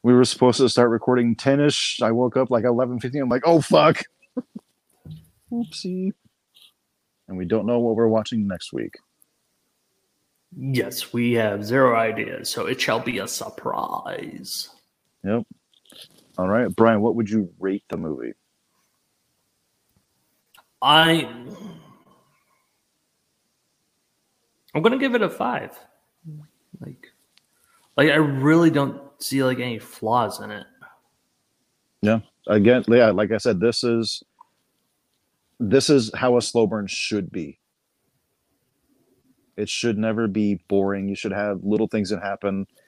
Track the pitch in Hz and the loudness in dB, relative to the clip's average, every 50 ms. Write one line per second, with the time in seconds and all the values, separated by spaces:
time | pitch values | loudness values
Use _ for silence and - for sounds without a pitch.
0 | - 120 123 123 127 - - - 127 127 117 - 135 113 - - 120 120 113 110 | 6 6 6 6 6 4 2 2 2 4 4 4 2 2 4 4 4 4 2 0
1 | - - 127 123 120 117 113 - - 139 139 143 147 147 139 - - - - - | 2 2 2 2 2 2 0 0 0 0 2 4 2 2 0 0 -4 -6 -4 -2
2 | 123 110 113 120 127 120 - 131 131 113 123 113 107 123 120 117 131 120 123 117 | 0 0 0 0 0 0 0 -2 0 0 0 0 0 0 0 0 -2 -2 -4 -6
3 | - 127 127 147 135 123 120 131 - 165 170 160 - - 190 156 147 160 160 - | -8 -6 -6 -4 -2 -2 -2 0 4 4 4 4 4 4 4 6 6 6 4 2
4 | - - _ _ _ _ _ 254 - _ _ - _ _ _ _ _ _ _ _ | -6 -14 _ _ _ _ _ -12 -12 _ _ -20 _ _ _ _ _ _ _ _
5 | _ - 156 160 - _ _ _ _ _ 233 233 233 160 - - - 185 180 185 | _ -20 -20 -20 -20 _ _ _ _ _ -8 -8 -8 -8 -10 -10 -10 -8 -6 -4
6 | 185 190 - _ _ _ _ _ _ _ _ - - _ _ _ _ _ _ _ | -6 -6 -6 _ _ _ _ _ _ _ _ -20 -20 _ _ _ _ _ _ _
7 | _ _ _ _ _ - 95 92 92 85 113 110 98 110 120 120 120 117 110 107 | _ _ _ _ _ -14 -10 -8 -4 -2 -2 -2 0 0 0 0 0 0 2 2
8 | 117 110 110 110 107 - 120 110 104 98 92 87 - - - 65 55 50 - - | 2 2 2 0 -2 -2 -4 -2 -2 -2 -4 -8 -10 -10 -8 -8 -8 -8 -12 -18
9 | _ _ _ _ _ _ _ _ _ _ _ _ _ _ _ _ _ _ _ _ | _ _ _ _ _ _ _ _ _ _ _ _ _ _ _ _ _ _ _ _
10 | _ _ _ _ _ _ _ _ _ _ - - 131 135 131 127 127 131 127 - | _ _ _ _ _ _ _ _ _ _ -16 -10 -6 -4 -2 -2 -2 -4 -6 -10
11 | - - - 120 120 120 120 117 110 107 101 104 104 107 123 135 131 127 117 113 | -10 -6 -4 -2 0 0 2 2 0 0 -2 -4 -4 -2 2 4 4 4 4 2
12 | 113 110 107 107 - - - - - - - 120 - 104 127 127 - - 113 117 | 0 0 -2 -4 -8 -8 -10 -10 -8 -8 -6 -6 -4 -6 -4 -4 -2 -2 -2 -2
13 | - 123 120 98 95 - - - 95 - - - - - - - - - - - | -2 -4 -6 -6 -6 -6 -8 -8 -10 -12 -14 -10 -8 -6 -6 -4 -4 -6 -6 -8
14 | - - - - - - - - - - - - - - _ _ _ _ _ _ | -8 -10 -10 -10 -12 -12 -14 -14 -14 -12 -10 -10 -12 -14 _ _ _ _ _ _
15 | _ _ _ _ - 95 107 - 110 _ - _ _ _ _ _ _ _ - - | _ _ _ _ -6 -4 -4 -4 -4 _ -18 _ _ _ _ _ _ _ -20 -20
16 | - _ _ _ _ _ _ - 92 92 104 117 120 - - - 113 113 113 104 | -20 _ _ _ _ _ _ -4 -2 0 2 0 0 -2 2 4 4 6 6 4
17 | 104 117 104 117 113 101 110 113 98 87 _ _ 92 95 98 101 _ _ 92 90 | 2 0 0 0 -2 0 0 -2 -2 -2 _ _ -4 -4 -4 -4 _ _ -10 -8
18 | 85 78 73 62 60 58 55 _ _ _ _ _ _ _ _ _ _ _ _ _ | -6 -8 -8 -8 -10 -12 -14 _ _ _ _ _ _ _ _ _ _ _ _ _
19 | _ _ _ _ _ _ _ _ _ _ _ _ _ _ _ _ _ _ _ _ | _ _ _ _ _ _ _ _ _ _ _ _ _ _ _ _ _ _ _ _
20 | _ _ _ _ _ _ _ _ _ _ _ - _ _ _ _ - 135 151 160 | _ _ _ _ _ _ _ _ _ _ _ -20 _ _ _ _ 2 4 6 6
21 | 165 165 165 165 139 117 117 120 123 131 - - 220 202 165 160 - - - _ | 6 6 4 2 0 -6 -10 -16 -16 -18 -18 -16 -16 -18 -18 -20 -20 -20 -20 _
22 | _ _ _ _ _ _ _ _ _ _ _ _ _ _ _ _ _ _ _ _ | _ _ _ _ _ _ _ _ _ _ _ _ _ _ _ _ _ _ _ _
23 | _ _ _ _ _ _ _ _ _ _ _ _ _ _ _ _ _ _ _ _ | _ _ _ _ _ _ _ _ _ _ _ _ _ _ _ _ _ _ _ _
24 | _ _ _ _ _ _ _ _ _ _ _ _ _ _ - 147 160 220 247 269 | _ _ _ _ _ _ _ _ _ _ _ _ _ _ -6 0 0 0 0 0
25 | 269 269 233 233 208 180 - - - 123 123 - - - - - - _ _ _ | -2 -2 0 -2 -2 -2 -4 -4 -4 -4 -4 -6 -8 -12 -18 -20 -20 _ _ _
26 | _ _ _ _ _ 160 151 151 151 _ _ _ _ _ - - - - 135 _ | _ _ _ _ _ -20 -18 -18 -20 _ _ _ _ _ -20 -18 -18 -18 -18 _
27 | - _ _ _ _ _ _ _ _ _ _ _ _ _ _ _ _ _ _ - | -20 _ _ _ _ _ _ _ _ _ _ _ _ _ _ _ _ _ _ 2
28 | 143 156 143 156 156 143 139 131 135 151 160 170 170 160 139 147 139 131 - - | 4 4 4 4 2 2 0 2 4 4 6 6 6 6 4 2 0 -2 -4 -10
29 | - - _ _ - - 135 135 131 127 127 123 123 123 117 107 - - - - | -18 -20 _ _ -10 -4 -2 0 0 0 0 -2 -4 -6 -8 -8 -12 -16 -16 -8
30 | - 127 120 123 117 104 95 - 104 104 104 101 - _ _ _ - - _ _ | -4 0 0 2 0 0 -6 -10 -14 -14 -14 -14 -16 _ _ _ -20 -20 _ _
31 | _ _ _ _ _ _ _ _ _ _ _ _ _ _ _ _ _ _ _ _ | _ _ _ _ _ _ _ _ _ _ _ _ _ _ _ _ _ _ _ _
32 | - 107 113 113 - _ _ _ _ - 104 107 98 117 123 127 104 - 117 123 | 0 0 0 0 -2 _ _ _ _ 2 2 6 6 6 6 6 4 4 6 6
33 | 120 110 95 95 107 98 110 104 - 123 107 87 98 120 113 - - 120 117 117 | 6 6 4 2 0 0 -2 -2 0 0 0 2 0 0 0 0 -2 0 0 0
34 | 113 107 - - _ _ _ _ - _ _ _ _ _ _ _ _ _ _ _ | -2 -4 -6 -10 _ _ _ _ -20 _ _ _ _ _ _ _ _ _ _ _
35 | _ _ _ _ _ _ _ _ _ _ _ _ 123 98 113 135 135 - 147 139 | _ _ _ _ _ _ _ _ _ _ _ _ -2 2 2 2 4 4 4 4
36 | 113 110 - - 127 127 123 120 113 - - 120 113 98 110 107 101 92 - - | 2 0 -6 -2 0 2 2 2 0 0 0 0 0 2 0 -6 -6 -6 -8 -8
37 | - - 110 104 92 - - 95 78 71 - _ _ _ _ _ _ _ _ _ | -6 -4 -4 -4 -4 -6 -10 -10 -10 -10 -14 _ _ _ _ _ _ _ _ _
38 | _ _ _ _ _ _ _ _ _ _ _ _ _ _ _ _ _ _ _ _ | _ _ _ _ _ _ _ _ _ _ _ _ _ _ _ _ _ _ _ _
39 | _ _ _ _ _ _ _ _ _ _ _ - 107 - - - - 117 107 104 | _ _ _ _ _ _ _ _ _ _ _ -8 -8 -6 -6 -4 -2 -2 -2 -2
40 | 110 113 107 113 117 104 95 110 104 101 101 90 _ _ 101 98 98 98 101 98 | -2 -2 -2 -2 -2 -2 -2 -2 -2 -2 -2 -4 _ _ 0 0 2 0 -2 -4
41 | 95 98 98 - - 107 95 101 104 104 101 92 - 101 107 104 110 101 - 110 | -4 -6 -6 -6 -6 -6 -4 -4 -4 -4 -6 -6 -2 -2 0 0 0 0 -2 -4
42 | 101 90 104 87 101 98 98 - - 101 98 98 98 _ _ _ _ | -2 -2 -6 -6 -6 -8 -8 -4 -4 -4 -4 -4 -8 _ _ _ _